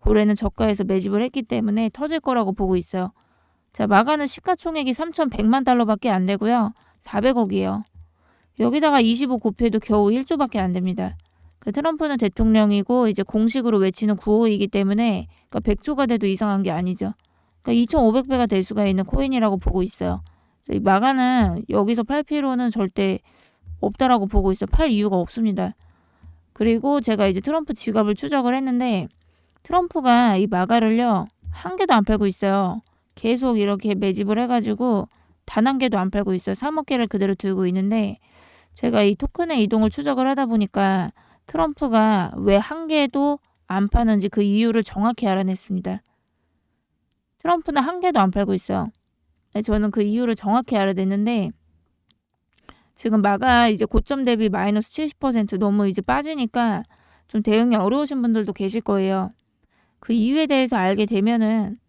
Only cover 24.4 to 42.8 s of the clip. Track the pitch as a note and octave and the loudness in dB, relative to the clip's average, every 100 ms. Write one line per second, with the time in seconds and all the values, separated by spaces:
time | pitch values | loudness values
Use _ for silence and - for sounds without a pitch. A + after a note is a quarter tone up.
24.4 | F#3+ F#3+ G3 - D#4+ G#3+ G#3 F#3+ F3 - | 2 0 0 2 2 2 2 0 -2 -2
25.4 | A3+ F#3+ F#3 - - _ _ _ - - | -2 -2 -4 -8 -20 _ _ _ -20 -20
26.4 | _ _ A3 A3+ C4+ C#4+ B3 G#3+ G3+ F#3 | _ _ 0 2 0 0 0 2 2 0
27.4 | G3+ D#4+ D4+ C#4+ - G#3+ G#3+ G#3 C#4+ C#4+ | -2 -4 -4 -8 -2 0 0 0 -2 -2
28.4 | B3 C4 C4+ A#3+ B3+ G3+ E3 _ _ _ | 0 -2 -2 -2 0 -2 -4 _ _ _
29.4 | _ _ - F4 F4 E4+ B3+ A#3+ A#3+ F#3+ | _ _ -2 0 0 0 4 6 6 4
30.4 | G#3 G3 F#3 A#3 A3 A3+ A#3+ G3 - _ | 2 0 2 2 4 2 2 0 -2 _
31.4 | - - F4 F#4 F#4+ A#3 G3+ G#3+ G3+ F#3+ | -14 -12 -10 -2 4 4 4 2 2 0
32.4 | G3+ G3 F#3 G3 - _ _ - A3+ B3 | 0 0 0 -4 -12 _ _ -8 -2 0
33.4 | C4 A3+ G3+ G3+ G#3+ G3 G3+ F#3+ G3+ G#3+ | 0 0 0 0 -2 -2 -2 -2 0 0
34.4 | A#3+ A#3+ A3 G#3 B3 G#3+ G#3 _ _ _ | 0 0 0 -2 0 0 -2 _ _ _
35.4 | - - A#3 C4+ B3+ G#3+ F#3 G3+ G3 F#3 | -8 0 0 2 0 0 -2 -2 -2 -2
36.4 | - F#3+ C#4 D#4 D4 C4 A#3 G3+ G3 G3 | -4 -6 -4 -4 -2 -2 -2 0 -2 -2
37.4 | G3 F#3+ F#3 F3+ G3 A3 G3+ A3 _ _ | -4 -2 0 0 0 0 -2 -6 _ _
38.4 | - _ _ - A#3+ A3+ G#3 G#3 C#4 - | -20 _ _ -6 -2 2 2 2 -4 -4
39.4 | E4+ D4 G#3 A3 A3 - C#4+ C4 C4 C4+ | -4 0 2 2 0 0 -4 0 0 0
40.4 | C4 A3+ G3+ - G3 F#3+ F3 - _ _ | 0 0 -2 0 0 0 -4 -10 _ _
41.4 | - D#4 D#4+ C#4+ C#4+ A3+ G#3+ G#3 F3 - | -10 -4 -2 -2 0 2 4 2 0 -2
42.4 | G3 G3 G#3+ D#4 | 2 2 2 -8